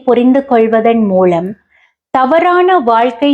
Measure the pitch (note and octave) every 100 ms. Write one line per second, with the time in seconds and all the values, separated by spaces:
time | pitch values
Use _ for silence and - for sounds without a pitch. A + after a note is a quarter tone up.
0 | - A#3+ B3 C4+ C4+ A#3 A3 A3+ A3+ A#3
1 | G#3 F#3 F#3 E3+ F#3 G#3+ _ _ _ _
2 | _ C4 B3+ E4 F4 F4 F4+ F#4 A#3 A3+
3 | B3 B3 C#4+